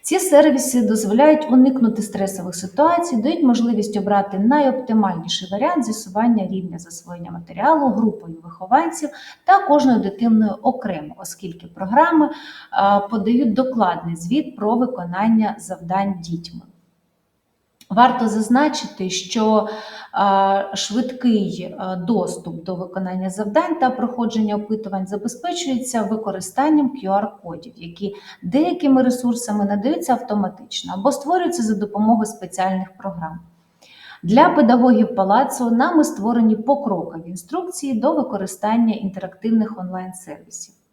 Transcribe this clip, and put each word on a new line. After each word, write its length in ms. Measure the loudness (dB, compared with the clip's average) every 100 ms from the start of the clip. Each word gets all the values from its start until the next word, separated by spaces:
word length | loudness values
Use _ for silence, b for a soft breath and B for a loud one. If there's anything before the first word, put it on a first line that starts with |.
Ці 160 | 0 -2
сервіси 640 | 6 8 8 4 0 0
дозволяють 640 | 2 0 0 4 6 6 4
уникнути 520 | 6 6 4 0 0
стресових 520 | -6 -4 -4 -4 -10
ситуацій, 640 | -10 -6 2 2 2 0 0
дають 260 | 0 2
можливість 540 | 4 4 2 0 -2 -2
обрати 420 | 0 0 0 0
найоптимальніший 1080 | 2 4 2 0 0 0 0 -2 -6 -8 -6
варіант 320 | -4 -2 -2
з'ясування 640 | -4 -6 -6 0 2 2 0
рівня 320 | -6 -8 -12
засвоєння 520 | -14 -20 -16 -16 -12
матеріалу 580 | -14 -14 -2 2 4 2
групою 480 | 2 0 0 -12 -16
вихованців 680 | -18 -14 2 2 2 -4 -10 B B B
та 140 | 4 4
кожною 420 | 6 4 6 2
дитиною 520 | 0 0 4 4 4 0
окремо, 520 | -2 -2 -6 -8 -10 -16
оскільки 480 | -16 -14 -14 -14 -20
програми, 640 | -10 0 4 6 4 2 B B B B
а, 300 | 0 4 2
подають 520 | 0 -2 0 2 2
докладний 640 | 0 0 2 0 0 -6 -8
звіт 400 | -2 -2 -2 -4
про 200 | -2 0
виконання 800 | -2 -4 -8 -2 2 2 2 -4
завдань 560 | -12 -12 -4 -2 -2 -4
дітьми. 400 | -8 -8 -10 -18 -20 _ _ _ _ _ _ _ _ _ _ _ _
Варто 380 | 4 4 4 -2
зазначити, 840 | -2 2 2 2 -2 -10 -8 -6
що, 580 | -6 -6 0 2 2 0 B B B B
а, 500 | 0 2 4 2 0 -2
швидкий, 1000 | -8 -4 -4 -4 -2 2 2 0 -6 -10 -10
а, 180 | -8 -6
доступ 680 | -2 -2 -2 -8 -12 -12
до 100 | -8
виконання 560 | -8 -8 -8 -6 -4 -6
завдань 480 | -6 0 0 0 0
та 120 | 0
проходження 680 | 0 -4 -2 -2 0 -2 -2
опитувань 500 | -4 -6 -6 -8 -6
забезпечується 960 | -6 -8 -8 -8 -6 -4 -4 -4 -4
використанням 840 | -2 -4 -6 -8 -6 -2 2 4 2
Q 220 | -2 0
R-кодів, 640 | 0 -2 -10 -16 -16 -16 -18
які 380 | -18 -10 -10 -10 B B
деякими 600 | -2 0 0 0 2 4
ресурсами 600 | 4 0 -2 -4 -4 -2
надаються 480 | 0 0 -2 -2 0
автоматично 840 | -2 0 -2 -2 -6 -12 -12 -8
або 180 | -2 -2
створюються 500 | -2 0 0 0 -2
за 120 | -2
допомогою 520 | -2 -4 0 2 2 0
спеціальних 600 | -8 -12 -4 -2 -2 -6 -10
програм. 420 | -12 -10 -10 -12 -18 _ _ _ B B B B
Для 260 | 2 4 6
педагогів 640 | 6 4 6 6 6 4
палацу 560 | 0 2 2 2 -2 0
нами 340 | 2 4 4
створені 520 | 2 0 -2 2 2 2
покрокові 720 | 0 0 0 -4 -6 -12 -12
інструкції 680 | -14 -8 -8 -8 -8 -4
до 200 | 0 0
використання 800 | 0 -2 -6 -8 -6 -2 2 2
інтерактивних 840 | 0 -6 -8 -12 -8 0 0 0 -4
онлайн-сервісів. 960 | -8 -8 -10 -14 -16 -18 -18 -18 -18 _ _